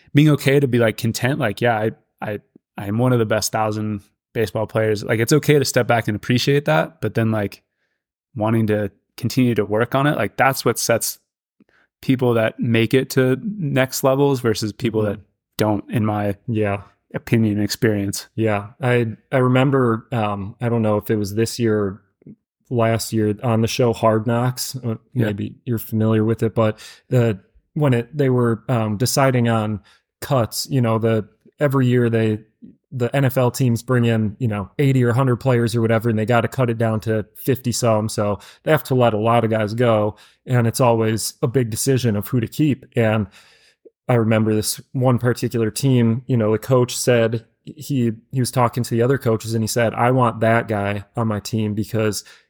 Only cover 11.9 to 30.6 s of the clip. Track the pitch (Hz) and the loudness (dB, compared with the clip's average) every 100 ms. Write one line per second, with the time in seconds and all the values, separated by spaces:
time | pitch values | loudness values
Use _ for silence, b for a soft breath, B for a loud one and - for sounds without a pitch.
11.9 | _ - 127 123 113 110 - 120 113 113 | _ -2 0 2 2 0 -2 0 2 2
12.9 | 127 131 135 127 131 214 214 143 135 131 | 2 0 0 2 0 -4 -6 -2 0 0
13.9 | - 135 135 143 131 117 104 107 - 117 | 0 0 2 2 2 0 -2 -4 -4 -2
14.9 | 110 104 - - _ _ - 107 101 - | -2 -2 -4 -12 _ _ -2 0 0 -2
15.9 | 165 107 104 104 98 - 107 101 101 - | -2 0 -2 -4 -4 -4 -2 -2 -4 -10
16.9 | _ _ - - 117 110 104 101 - 113 | _ _ -12 -2 0 2 0 -2 0 0
17.9 | 104 101 - - - 110 101 104 - 123 | 0 -4 -8 -8 -2 -2 -2 -6 -6 0
18.9 | 123 113 104 _ 135 127 127 139 135 123 | 0 -2 -6 _ 0 2 2 2 2 2
19.9 | 113 - 120 104 101 98 - 117 117 107 | 0 -4 -4 -2 -4 -8 -6 -2 0 0
20.9 | 104 - 110 98 104 113 - 113 107 101 | 0 0 -2 -2 -2 -2 -2 0 0 -2
21.9 | 101 _ _ - - _ _ - 120 113 | -6 _ _ -20 -20 _ _ -6 0 0
22.9 | 113 - 110 107 101 123 113 113 - 120 | 0 -2 -2 0 -2 0 0 0 0 0
23.9 | 110 117 110 120 117 127 127 - 131 123 | 2 2 2 0 -2 -2 -4 -8 -8 -6
24.9 | 110 _ 127 107 101 104 - 127 113 - | -8 _ -2 -2 -2 -8 -10 -6 -6 -4
25.9 | 110 110 110 110 113 113 117 110 B B | 0 2 2 2 0 -2 0 0 B B
26.9 | B - 123 117 95 - _ _ 156 143 | B -2 2 2 -2 -10 _ _ -2 2
27.9 | 117 117 147 135 123 120 110 - 120 107 | 2 0 -2 0 2 2 0 -2 -2 -2
28.9 | 104 123 143 135 123 117 113 107 101 b | -2 -2 2 2 2 2 0 -2 -6 b
29.9 | b _ _ - 131 107 - | b _ _ -2 -2 -2 -6